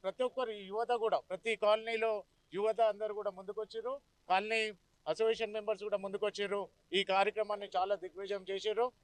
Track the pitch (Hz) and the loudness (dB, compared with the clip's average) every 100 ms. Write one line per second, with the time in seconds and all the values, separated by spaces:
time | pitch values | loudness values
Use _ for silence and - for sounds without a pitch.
0 | 190 190 254 254 247 208 190 208 233 240 | -6 -2 -4 -2 -4 -4 -6 -4 0 2
1 | 220 170 - 185 226 214 208 220 220 226 | 2 0 -2 -6 -2 2 4 4 2 0
2 | 226 214 - _ _ 175 214 220 226 202 | 0 0 -6 _ _ 0 0 4 4 4
3 | 214 208 208 185 190 202 214 226 226 277 | -4 -4 -6 -6 -10 -6 -6 -6 -6 -8
4 | _ _ - 185 214 226 220 196 _ _ | _ _ 0 0 2 0 -2 -6 _ _
5 | - 160 226 226 220 214 208 208 208 202 | -4 2 2 2 -2 -4 -2 -2 0 -2
6 | 196 196 208 196 202 202 185 _ _ 180 | -2 -2 -2 -2 -2 -2 -4 _ _ 0
7 | 190 190 196 208 208 208 202 185 190 202 | 2 4 4 2 -2 -2 -2 0 2 0
8 | 180 165 196 202 185 196 214 208 247 _ | -2 -10 -6 -6 -4 -4 -2 0 0 _